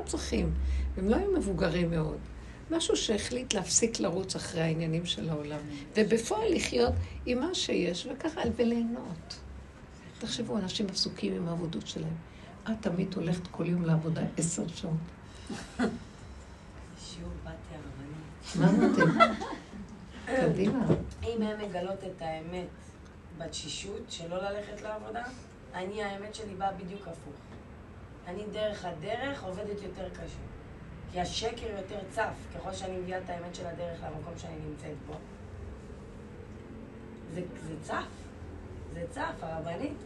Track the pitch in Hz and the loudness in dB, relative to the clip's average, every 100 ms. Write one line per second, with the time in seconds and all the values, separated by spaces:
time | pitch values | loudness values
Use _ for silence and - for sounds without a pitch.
0 | - 311 - 226 170 156 - - - - | 0 -2 2 2 4 4 4 4 2 2
1 | 190 262 403 349 202 170 180 175 170 165 | 4 6 6 4 4 4 4 4 4 4
2 | 151 147 - - - - - 330 - 370 | 2 -2 -6 -10 -12 -10 -2 2 4 4
3 | - 208 - 247 254 202 180 - 226 - | 4 2 2 -2 0 0 4 4 4 4
4 | 202 175 190 170 - 170 160 160 165 165 | 2 2 0 -2 -2 2 2 2 2 0
5 | 175 - 160 151 147 151 147 - - 214 | 0 0 0 -2 -2 -4 -6 -8 0 4
6 | 214 226 - 427 440 320 - 247 240 254 | 6 6 4 2 4 4 4 6 6 4
7 | - - - 247 311 370 - 202 175 180 | 0 -2 0 2 2 2 2 4 4 2
8 | - 285 320 - 240 226 233 233 233 240 | -2 -2 -2 0 2 4 6 6 2 0
9 | 262 170 - - - - - - - - | -4 -8 -8 -10 -10 -12 -14 -16 -16 -16
10 | - - 226 - 226 233 185 - 202 - | -14 -6 -4 -2 0 0 2 2 0 2
11 | 202 - 202 190 170 170 165 214 - - | 0 2 0 2 2 0 0 -2 -4 -2
12 | 160 165 - - - - - 220 196 175 | -2 -4 -8 -14 -14 -6 -2 0 2 2
13 | - 180 165 170 - - 165 175 165 160 | 2 2 2 2 0 0 2 4 6 6
14 | 160 139 - - 165 - 185 - 180 160 | 6 2 2 2 2 2 -2 -2 0 0
15 | - - - - - - - - 262 - | 0 -10 -14 -12 -8 -8 -6 0 2 0
16 | - - - - - - - - - - | -8 -12 -12 -12 -14 -14 -14 -14 -12 -12
17 | - 170 175 165 156 160 - 156 143 131 | -10 -8 -6 -6 -8 -8 -10 -10 -10 -10
18 | 143 156 - - - 170 - - - - | -8 -8 -10 -10 -2 8 10 10 10 10
19 | - - 679 - - - - - - - | 10 12 10 8 -4 -6 -8 -10 -10 -12
20 | - - - 262 160 175 202 262 165 - | -12 -10 0 4 6 6 4 6 6 4
21 | - - 226 226 214 214 202 180 185 190 | 2 -4 -2 2 0 0 -2 -2 -2 -2
22 | 190 - 165 160 160 180 180 - - - | -6 -6 -4 -4 -4 -4 -6 -8 -16 -16
23 | - - - 165 160 - - - 196 214 | -16 -16 -14 -8 -6 -6 -6 -6 -6 -6
24 | - - 165 180 202 202 208 208 214 214 | -6 -8 -4 -2 -2 -2 -4 -6 -6 -6
25 | 214 226 240 - - - - 180 190 208 | -6 -6 -6 -8 -14 -16 -10 -6 -4 -2
26 | 208 196 208 214 202 180 196 180 175 202 | -2 -2 -6 -6 -6 0 0 0 -6 -8
27 | 170 165 - 147 - - - - - - | -8 -10 -10 -12 -14 -14 -14 -14 -14 -14
28 | - - - 185 208 202 214 202 180 160 | -14 -12 -8 -6 -4 0 0 0 -4 -4
29 | 185 233 269 277 190 185 202 202 190 180 | -2 -2 -2 -2 -4 -4 -4 -4 -6 -6
30 | 180 - 165 - - - - - - - | -6 -6 -8 -8 -10 -10 -12 -14 -12 -10
31 | - 180 180 - 226 233 233 202 190 202 | -6 -2 0 0 0 -2 -4 -4 -6 -6
32 | 185 - 220 - - 165 190 190 190 185 | -4 0 0 -2 -8 -8 -6 -4 -4 -4
33 | 180 185 185 175 175 175 175 165 175 170 | -2 -4 -4 -6 -6 -6 -6 -4 -4 -4
34 | 160 151 156 156 165 156 156 147 156 147 | -6 -6 -6 -8 -8 -8 -8 -8 -8 -8
35 | 143 151 - - - - - - - - | -8 -10 -10 -12 -12 -10 -10 -10 -10 -12
36 | - - - - - - - - - - | -12 -12 -12 -12 -12 -12 -12 -12 -12 -12
37 | - - - 170 - - 156 160 - 285 | -12 -12 -8 -6 -6 -8 -10 -8 -4 -4
38 | - - - - - - - - - 170 | -4 -8 -12 -12 -12 -10 -10 -10 -8 -6
39 | 170 - 277 - 165 160 151 170 277 - | -6 -4 -4 -4 -4 -4 -2 -2 -4 -4